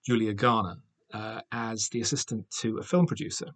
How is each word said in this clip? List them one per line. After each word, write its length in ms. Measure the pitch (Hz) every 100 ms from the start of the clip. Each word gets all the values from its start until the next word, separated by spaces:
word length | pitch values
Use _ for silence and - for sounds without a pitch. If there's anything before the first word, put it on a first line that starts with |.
| -
Julia 260 | 117 110
Garner, 500 | 104 123 117 92 87 _ _ _
uh, 300 | 107 107 113 -
as 360 | 120 117 113 -
the 100 | 120
assistant 460 | 113 143 - 113 - -
to 180 | 117 110
a 40 |
film 240 | 98 180 170
producer. 460 | 110 110 - -